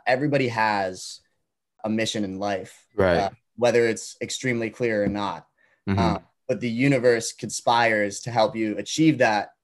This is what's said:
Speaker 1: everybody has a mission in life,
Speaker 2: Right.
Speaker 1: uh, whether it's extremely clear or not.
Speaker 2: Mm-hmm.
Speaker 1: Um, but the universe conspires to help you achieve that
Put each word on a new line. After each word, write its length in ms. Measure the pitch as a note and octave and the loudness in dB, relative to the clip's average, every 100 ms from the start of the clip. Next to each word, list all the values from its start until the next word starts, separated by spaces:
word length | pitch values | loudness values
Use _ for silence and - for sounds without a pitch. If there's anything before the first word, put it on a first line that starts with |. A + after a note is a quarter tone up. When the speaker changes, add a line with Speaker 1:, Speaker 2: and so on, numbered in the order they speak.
| - | -2
Speaker 1:
everybody 420 | B2+ D3 C#3 B2+ | 0 2 0 0
has 720 | A2 A2 G#2 F#2+ F#2 - - _ _ _ _ _ _ A2 | 0 0 0 -2 -6 -14 -16 _ _ _ _ _ _ -4
a 40 | |
mission 340 | A2 A2 A2+ G2 | -2 -2 -4 -6
in 140 | F#2+ | -6
life, 480 | G2+ G2 - - _ G#2 | -4 -6 -8 -18 _ 0
Speaker 2:
Right. 220 | F#2+ F2 | 2 2
Speaker 1:
uh, 120 | G2 - _ - | 0 -6 _ -2
whether 320 | A#2+ A#2 A#2 | 2 4 2
it's 300 | G#2+ - - | 0 -8 -10
extremely 500 | A#2 - C3 A#2 A2+ | -10 -6 -4 -2 -4
clear 320 | G#2 A#2+ G#2+ | -4 -2 0
or 40 | G2+ | 0
not. 400 | G2+ G2+ E2 - _ _ _ - | -2 -4 -8 -14 _ _ _ -2
Speaker 2:
Mm-hmm. 120 | F#2+ | 0
Speaker 1:
Um, 200 | F#2 G2 - _ - | 2 -2 -8 _ -6
but 120 | A2 | -4
the 100 | A#2+ | -4
universe 640 | A2+ C#3 C3+ B2 A#2 - | 0 2 4 4 2 0
conspires 880 | - A2 - - A#2 A#2 G#2+ G#2 G2 | -8 -10 -4 0 2 4 2 0 -4
to 100 | - | -4
help 240 | A#2 A2 A2+ | 0 2 0
you 220 | A2 G#2 | -4 -4
achieve 420 | G#2 - D#3+ B2+ | -4 2 2 4
that 320 | A#2+ G#2+ - _ | 2 2 -2 _